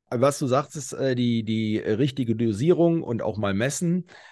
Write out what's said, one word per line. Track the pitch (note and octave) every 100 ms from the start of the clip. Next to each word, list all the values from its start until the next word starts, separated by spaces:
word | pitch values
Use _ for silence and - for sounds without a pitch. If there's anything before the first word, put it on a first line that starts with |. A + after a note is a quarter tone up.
| _
Was | B2 C#3 -
du | C3+
sagtest, | C3 C#3+ D#3 -
äh, | - C3+
die, | B2 A#2+ A#2
die | A2 A2 A2 G#2+
richtige | - G#2+ C#3+ C3+ A#2
Dosierung | A2 A2+ G2+ D#3 E3 E3+ E3
und | - A2+
auch | - G#2
mal | G2+
messen. | G2 C3 - E3+ F3+ F3 - -